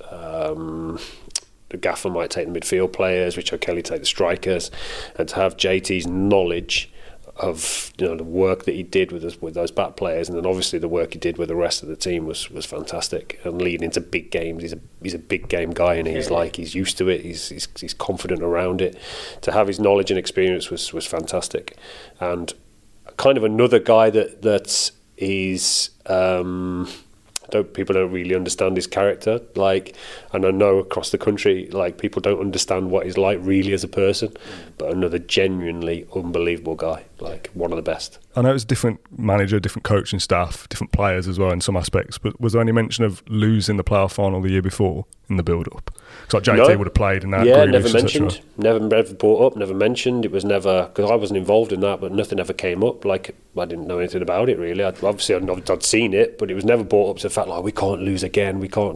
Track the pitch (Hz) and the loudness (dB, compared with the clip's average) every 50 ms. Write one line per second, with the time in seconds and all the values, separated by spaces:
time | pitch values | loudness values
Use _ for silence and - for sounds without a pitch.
0 | - - 87 85 82 - 160 160 156 156 156 160 160 160 - 165 160 160 165 165 | -14 -16 -16 -14 -12 -8 -6 -4 -4 -4 -6 -6 -8 -8 -8 -8 -8 -8 -8 -10
1 | - - - - - - - - - _ _ _ - - - 90 101 92 90 - | -12 -16 -18 -20 -12 -10 -10 -10 -10 _ _ _ -16 -14 -8 -4 -2 -2 -2 -2
2 | - 95 90 85 85 78 - 90 78 82 87 82 - - 95 92 92 90 - - | -4 -4 -2 -2 -4 -4 -4 -6 -6 -4 -6 -6 -4 0 0 2 2 0 0 0
3 | 95 92 92 92 90 87 87 90 82 - 87 85 - 90 85 85 82 - 85 - | 0 2 2 2 0 0 -2 -4 -6 -6 -6 -4 -4 -4 -4 -4 -4 -6 -6 -4
4 | - - - - 92 85 90 87 - 95 92 85 - - - - - - - - | -4 -4 -2 0 0 0 0 -2 -2 -2 -2 -2 -4 -6 -10 -10 -10 -10 -10 -10
5 | - - - - 80 - - 92 95 92 - - - 92 95 95 92 - 92 90 | -12 -8 -6 -6 -6 -4 0 0 0 0 0 0 0 0 2 0 0 -2 -2 -2
6 | 82 87 90 95 98 101 101 98 90 85 85 87 - - - - - - - - | -2 -2 -2 0 2 4 4 4 4 2 0 -4 -4 -4 -4 -4 -4 -6 -12 -18
7 | - - - - - - - - 95 92 80 80 - - - - - - - - | -18 -18 -18 -20 -20 -18 -10 -6 -4 -4 -4 -4 -6 -6 -6 -6 -8 -10 -8 -4
8 | 92 85 82 80 80 82 85 92 95 95 92 92 - - - 190 87 - - 95 | -4 -4 -4 -6 -8 -4 0 2 2 2 2 0 -2 -2 -4 -4 -4 -2 0 0
9 | 92 - - 82 - 170 165 - 175 160 160 175 85 - - - 95 - - - | 0 0 -2 -6 -8 -10 -10 -10 -10 -8 -4 -4 -4 -2 -2 -2 -4 -4 -4 -6
10 | 98 87 80 82 82 85 87 82 87 92 92 92 87 - 90 80 85 82 85 85 | -4 -4 -2 -2 -4 -4 -4 -2 -2 -2 0 0 -2 -4 -4 -4 -4 -2 -2 -2
11 | 82 82 - 80 - 85 82 - 85 165 165 - 85 85 - - - 76 78 - | -2 -4 -4 -6 -6 -4 -4 -4 -4 -4 -2 -2 -2 -2 -2 -4 -8 -10 -10 -8
12 | - 92 87 82 80 78 76 - - - - - - - - 78 - - - - | -6 -4 -4 -4 -4 -6 -8 -8 -10 -12 -12 -12 -12 -10 -10 -10 -10 -10 -8 -8
13 | - - 87 80 - - - - - 87 85 87 90 87 85 80 82 82 - 85 | -6 -6 -6 -8 -8 -10 -14 -12 -10 -8 -4 -4 -2 -2 -2 -4 -4 -4 -4 -6
14 | - - - 87 80 - - 85 82 85 82 82 85 82 82 80 - - - - | -6 -4 -6 -6 -6 -6 -6 -6 -6 -6 -8 -8 -10 -10 -12 -12 -14 -18 -18 -14
15 | 85 95 85 82 - - 95 87 - - 90 87 82 82 85 90 87 87 85 82 | -10 -10 -10 -10 -8 -6 -6 -6 -4 -4 -4 -2 -2 -4 -2 0 2 2 2 0
16 | 80 82 78 - - - 82 85 85 80 - 87 82 80 - 92 95 - - - | -2 -2 -4 -4 -4 -2 -2 -2 -2 -2 -6 -8 -10 -6 -4 -4 -4 -2 -2 -2
17 | 92 92 90 - - 87 85 82 - - 90 - - - - - - - - - | 0 0 0 0 -4 -8 -10 -10 -10 -10 -10 -10 -12 -12 -12 -12 -12 -12 -10 -8
18 | - - 95 - - - 90 80 85 85 85 87 92 90 92 92 95 - - - | -6 -6 -6 -4 -4 -4 -4 -2 -2 0 0 0 0 0 0 0 -2 -2 -2 -6
19 | - - - - - - - - - 104 - 107 104 98 95 98 104 98 101 101 | -14 -14 -14 -14 -14 -14 -16 -8 -4 0 2 2 2 2 2 2 4 4 4 4
20 | 95 - 98 92 90 - - 98 92 92 90 87 - - 87 82 - - - 80 | 4 2 0 -2 -2 -2 0 2 2 2 2 0 -4 -6 -8 -8 -8 -8 -8 -8
21 | 80 - - 78 78 - - 87 - - - - - - - - - - - - | -8 -6 -6 -6 -4 -4 -4 -4 -4 -4 -6 -6 -8 -10 -14 -18 -18 -20 -20 -20
22 | - - - - 90 87 87 87 85 - - - - - _ _ _ - - - | -20 -20 -10 -6 -4 -4 -2 -4 -6 -8 -10 -14 -18 -20 _ _ _ -20 -20 -20
23 | - - - - - 135 139 123 110 107 107 113 123 120 120 110 - - 113 110 | -20 -12 -2 4 6 6 6 6 4 2 4 4 6 6 6 6 6 6 8 8
24 | 113 110 104 110 - - - - 107 107 104 98 - - - - - - - _ | 8 6 6 4 2 0 -2 -2 0 2 2 2 0 -2 -2 -2 -2 -4 -6 _
25 | _ _ _ - 95 95 98 95 95 95 95 92 - - - - - - - _ | _ _ _ -6 -4 -2 -2 0 -2 -2 -2 -2 -2 0 0 0 -2 -4 -8 _
26 | - - 95 92 92 92 92 90 90 90 90 92 92 90 90 90 90 - - - | -4 -2 0 2 2 2 2 0 -2 -2 -4 -4 -4 -4 -4 -4 -4 -6 -10 -14
27 | - - _ _ _ _ - - - - - 107 95 - - - 92 - 98 95 | -20 -20 _ _ _ _ -12 -12 -6 -2 0 0 0 -2 -4 -4 -2 0 2 2
28 | 95 90 92 90 87 90 95 92 90 - - - 98 95 92 90 - - - 190 | 0 0 -2 -4 -2 -2 -2 -2 -2 -2 -2 0 0 0 0 0 -2 -2 0 2
29 | 196 202 185 - - 110 113 120 - - - 101 98 98 95 95 90 - - - | 2 2 2 0 0 -2 -2 -2 -4 -6 -2 0 2 2 2 0 -2 -6 -12 -18
30 | - - - - - - - 95 95 92 95 98 104 101 95 98 95 - - 92 | -18 -18 -18 -18 -12 -8 -4 0 2 2 4 4 4 6 4 4 2 0 -4 -6
31 | - - - 95 - 110 104 98 - 104 95 92 92 - 90 98 90 90 - - | -4 -2 -2 0 0 0 0 2 2 2 2 2 0 -4 -4 -2 -2 -2 -2 -4
32 | - 101 - 98 - 101 101 85 98 101 90 90 - - 95 92 95 92 92 95 | -6 -4 -4 -2 0 0 0 0 0 -2 -2 -2 -2 -2 -2 -2 0 0 0 0
33 | - 92 90 95 95 98 104 87 92 95 98 95 95 101 98 92 95 - - - | 0 -2 0 2 2 2 2 0 0 2 2 2 2 2 0 -2 -2 -4 -2 2
34 | 98 101 98 - 113 107 - - - - - - - - - - - 76 85 92 | 2 2 2 0 -2 -6 -6 -10 -18 -16 -16 -16 -18 -16 -12 -8 -6 -4 -2 -2
35 | 92 85 85 87 85 - - 95 95 95 92 90 87 85 85 85 85 82 85 85 | 0 0 -2 -4 -4 0 2 2 2 2 0 -2 -4 -4 -6 -4 -4 -4 -4 -6
36 | - - - 95 85 87 87 85 85 85 85 82 82 82 80 - 82 80 78 78 | -6 -8 -8 -6 -4 -2 -2 0 0 0 -2 -2 -4 -6 -6 -4 -4 -4 -4 -6
37 | - - - - 85 85 80 - - - - 87 87 85 85 80 80 82 80 - | -10 -16 -16 -12 -10 -10 -10 -10 -12 -12 -6 -6 -4 -4 -4 -4 -4 -4 -4 -4
38 | - - - - - - - 123 120 131 135 131 113 - 131 - - 117 107 - | -6 -12 -16 -20 -20 -6 0 2 4 4 4 2 0 0 0 2 2 0 -2 -4
39 | - - - - 113 104 98 104 98 95 107 101 92 101 - 110 - - 107 98 | -8 -16 -8 -4 0 2 2 2 2 2 2 0 0 -2 -4 -4 -2 0 2 2
40 | 92 - 104 92 - - - 87 87 82 - - - - - - - - - - | 2 0 -2 -4 0 0 2 0 0 0 -4 -10 -12 -12 -10 -8 -4 -2 0 2
41 | 101 98 90 92 90 95 90 95 95 92 87 87 - - 98 95 - - - 92 | 2 2 2 0 -2 -2 0 0 0 2 0 0 0 0 0 0 -2 0 -2 -2
42 | - - - - - 107 - - 117 113 104 117 113 113 110 117 110 104 - - | -2 -4 -6 -8 -6 -6 -4 -2 0 2 2 2 2 4 2 2 0 0 0 0
43 | 117 104 90 - - - 110 107 107 110 110 107 92 104 104 101 90 - 104 98 | 0 0 0 -4 -8 -4 0 2 4 4 4 4 2 2 0 0 0 2 2 4
44 | 98 95 - - 101 95 95 92 92 95 95 95 90 95 - - 104 92 76 76 | 2 2 2 0 0 2 2 0 0 2 2 2 0 0 0 2 2 0 0 -2
45 | - - _ _ _ - 101 92 82 85 85 85 78 - - - - - - - | -6 -10 _ _ _ -2 -2 0 0 0 0 -2 -2 -6 -8 -10 -10 -12 -12 -14
46 | - - - - - - - 101 98 120 101 107 127 156 185 202 196 180 - - | -16 -20 -20 -16 -4 -2 0 2 4 6 8 10 10 10 8 6 4 2 2 2
47 | 104 98 95 95 92 95 95 95 113 120 131 147 151 131 131 113 95 117 113 117 | 4 4 2 0 0 0 2 4 6 8 8 8 8 8 6 6 6 4 4 4
48 | 117 107 - 110 101 92 95 - - - - - 104 113 113 110 107 107 113 - | 4 4 2 2 0 0 -2 -4 -10 -12 -6 0 2 2 4 2 2 4 4 4
49 | 92 - 95 - - 107 107 110 123 135 - 104 101 95 95 98 104 113 123 - | 4 2 0 2 4 6 6 8 6 4 4 2 -2 -2 0 2 2 2 2 0
50 | - 127 123 120 110 92 92 98 92 104 101 98 92 98 92 92 87 - - 104 | 0 0 0 0 0 0 0 0 0 2 2 2 2 4 2 2 2 0 0 0
51 | 101 104 117 113 101 95 104 95 90 95 104 110 113 101 101 92 98 101 98 - | 2 4 2 2 2 0 -2 0 2 4 4 4 4 2 0 0 0 0 0 -2
52 | 98 87 95 104 101 - 101 95 90 95 92 - - 90 87 92 107 123 - - | -4 -4 -2 -2 -2 -2 -2 -4 -2 -4 -4 -4 -4 -2 0 2 0 0 0 0
53 | - 101 95 95 - - - - - _ - 87 87 85 85 85 76 85 90 87 | -2 -2 -2 -2 -4 -8 -16 -18 -20 _ -8 -6 -6 -6 -6 -8 -6 -4 -4 -2
54 | 90 85 - 92 87 87 87 98 117 127 101 - 87 82 87 98 101 92 90 - | -2 -2 -2 -2 -2 0 0 2 2 2 2 0 -2 -2 -2 -2 -2 -2 -2 0
55 | 95 101 104 101 - - 98 90 95 92 90 92 - - 92 82 - - 98 92 | 0 0 0 0 0 0 0 0 0 -2 -4 -2 0 -2 0 0 2 2 2 2
56 | 117 104 95 104 117 - - - 107 95 92 98 98 110 120 117 104 - 107 101 | 2 4 4 4 2 2 2 -2 -4 -4 -4 0 2 4 4 2 4 4 4 4
57 | 101 101 95 - - 95 - 110 92 92 85 85 90 104 - - 98 98 98 87 | 4 4 0 -4 -6 -4 -2 -2 -2 -2 -4 -4 -4 -4 -2 -2 0 -2 0 -2
58 | 95 98 98 90 95 90 - 104 101 98 95 95 98 92 - 110 104 98 85 | -2 -2 -2 -2 -2 -2 0 0 0 0 0 -4 -6 -2 -2 0 0 0 -2